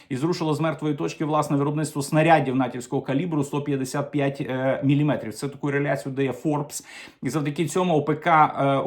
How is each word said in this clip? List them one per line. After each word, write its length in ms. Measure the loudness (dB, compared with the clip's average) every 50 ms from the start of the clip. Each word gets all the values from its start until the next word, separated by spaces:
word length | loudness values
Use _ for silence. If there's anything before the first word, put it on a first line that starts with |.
| -10 -8
і 60 | -4
зрушило 380 | -2 0 0 0 0 0 0 0
з 60 | 0
мертвої 360 | 0 -2 -2 -2 -2 -2 -2
точки, 300 | -2 -4 -6 -4 -4 -2
власне, 320 | 0 0 0 0 2 0
виробництво 440 | 0 0 0 0 -2 -2 -4 -4 -6
снарядів 540 | -4 0 2 4 6 6 6 4 4 2 0
натівського 460 | 0 0 -2 -4 -8 -6 -4 -4 -4
калібру 420 | -2 -2 -2 -2 -2 0 -2 -2 -2
сто 180 | -2 -4 -4
п'ятдесят 500 | -2 -2 -2 -2 -4 -4 -4 -4 -4 -2
п'ять, 300 | -2 0 0 0 -2 -4
е, 400 | -4 -4 -2 0 0 0 0 2 4
міліметрів. 500 | 4 4 4 4 2 2 0 -4 -8 -8
Це 160 | -6 -8 -8
таку 220 | -6 -4 -2 -2
реляцію 440 | 0 0 0 0 -2 -2 -4 -4 -2
дає 160 | 0 0 0
Forbes. 540 | -2 -2 -2 0 0 -2 -2 -6 -8 -12 -12 -14 -18 -18 -20 -20 -12 _ -4
І 60 | -2
завдяки 360 | -2 -2 -2 -2 -2 -2 -2
цьому 320 | 0 0 0 2 4 2
О 40 | 2
П 140 | 2 2 0
К, 400 | 0 2 4 6 6 6 4 2 0
е, 180 | 0 2 2 0 0